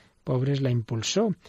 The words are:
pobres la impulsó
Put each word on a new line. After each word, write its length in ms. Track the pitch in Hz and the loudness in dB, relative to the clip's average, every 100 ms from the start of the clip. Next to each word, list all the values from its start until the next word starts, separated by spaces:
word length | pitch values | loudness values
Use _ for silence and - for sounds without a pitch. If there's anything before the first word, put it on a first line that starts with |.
| - _ | -20 _
pobres 380 | - 127 135 139 | -4 0 0 0
la 80 | 131 | 0
impulsó 640 | 120 110 113 - 185 226 - | 0 -2 -4 -2 0 0 -2